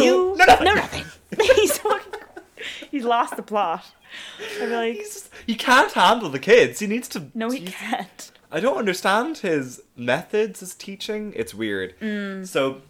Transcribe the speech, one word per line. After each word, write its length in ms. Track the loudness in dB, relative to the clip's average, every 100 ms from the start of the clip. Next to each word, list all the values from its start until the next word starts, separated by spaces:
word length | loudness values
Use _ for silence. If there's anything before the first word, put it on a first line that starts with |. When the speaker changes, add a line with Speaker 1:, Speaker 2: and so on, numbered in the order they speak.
Speaker 1:
You 320 | 8 4 2 6
Speaker 2:
know 80 |
nothing." 200 | 8 8 6
Speaker 1:
know 80 |
nothing. 300 | 2 0 -8 -12 -18 -8
<laughs> 100 | 0
He's 380 | 4 6 4 2
fucking, 340 | -2 -2 -4 -16 -16 -20 -20 -18 -16 -14 -8
he's 140 | -4
lost 320 | 0 0 0 -6
the 60 |
plot. 420 | -4 -2 -2 -4 -8 _ _ -18 -16 -14 -12 -6
I'm 100 | -4
like, 220 | -2 -4 -6
Speaker 2:
He's 160 | -10
just, 160 | -16 -18 -12 -8
he 80 |
can't 380 | -2 4 4 4
handle 380 | 4 4 4 0
the 80 | -4
kids. 420 | 4 6 6 2
He 60 | -4
needs 200 | -4 -6
to, 180 | -10 -10
Speaker 1:
No, 160 | -8 -6
he 100 | -6
Speaker 2:
he's 100 | -10
Speaker 1:
can't. 580 | -12 -8 -8 -8 -16 -20 _ _
Speaker 2:
I 100 | -4
don't 180 | -2 0
understand 600 | -2 -2 0 0 -2 -4
his 440 | -2 -2 -4 -12 _
methods, 680 | -8 -2 -2 -2 -2 -2 -6
his 140 | -16
teaching. 600 | -16 -16 -12 -10 -8 -8 -8
It's 160 | -8
weird. 460 | -6 -6 -4 -6 -8
Speaker 1:
Mm. 460 | -8 -6 -8 -10 -6
Speaker 2:
So 320 | -2 -2 -4